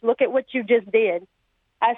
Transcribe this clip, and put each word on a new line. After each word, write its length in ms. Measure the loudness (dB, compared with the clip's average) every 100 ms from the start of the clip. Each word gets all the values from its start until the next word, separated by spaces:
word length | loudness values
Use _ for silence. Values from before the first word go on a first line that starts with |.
look 200 | -4 0
at 100 | 0
what 140 | -2 -4
you 100 | -6
just 260 | 0 0 0
did." 360 | -2 0 -4 -8 _ _ _ _ -4
I 140 | -2